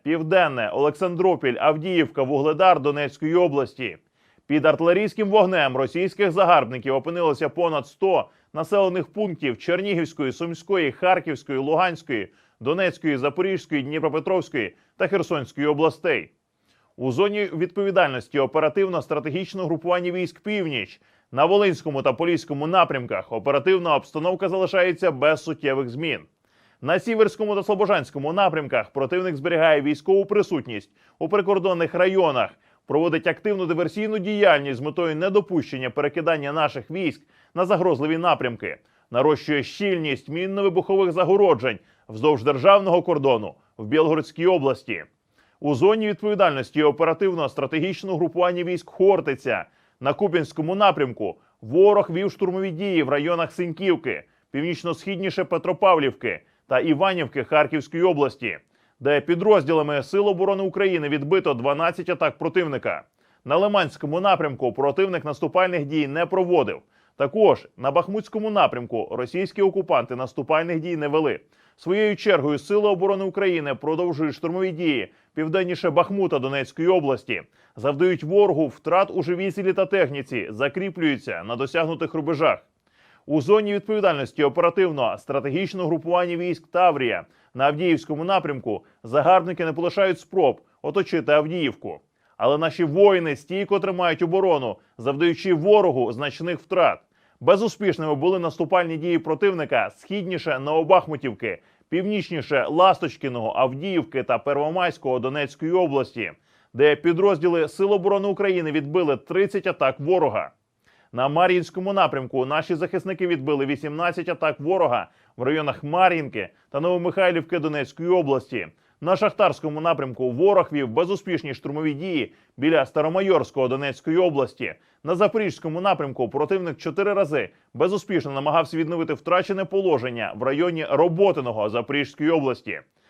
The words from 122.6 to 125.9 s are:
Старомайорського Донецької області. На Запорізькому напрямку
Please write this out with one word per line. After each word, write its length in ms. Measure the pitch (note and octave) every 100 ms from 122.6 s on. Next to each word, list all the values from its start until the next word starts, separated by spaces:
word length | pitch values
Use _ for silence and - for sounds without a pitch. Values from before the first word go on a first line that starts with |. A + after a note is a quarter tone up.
| C#3+ D#3+ C3
Старомайорського 840 | - D3+ F3+ G3 F3 C3 - C3
Донецької 480 | C3 C#3+ C3 - E3
області. 580 | F3+ C#3+ B2+ - G#2 D#2 _ _
На 100 | D3
Запорізькому 640 | F3 G3+ A3+ G#3 - E3 D#3
напрямку 480 | G3